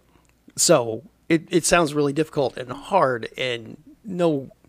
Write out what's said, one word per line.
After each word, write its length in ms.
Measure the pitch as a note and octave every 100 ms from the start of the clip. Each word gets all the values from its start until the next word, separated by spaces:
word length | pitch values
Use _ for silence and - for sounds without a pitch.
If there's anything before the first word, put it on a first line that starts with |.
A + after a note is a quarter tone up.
| _ _ _ _ _ -
So 460 | - D3+ A#2 A2 C#3+ _ -
it, 180 | E3 -
it 140 | F#3
sounds 280 | - F3 D#3
really 180 | D3 C#3+
difficult 440 | C#3 D3+ - B2 -
and 140 | B2
hard, 560 | B2+ - F#3+ C#3+ A#2+ A#2 -
and 400 | B2+ A#2+ A2+ - - D4+
no 460 | A3 F3+ F3 C#3+ C3 -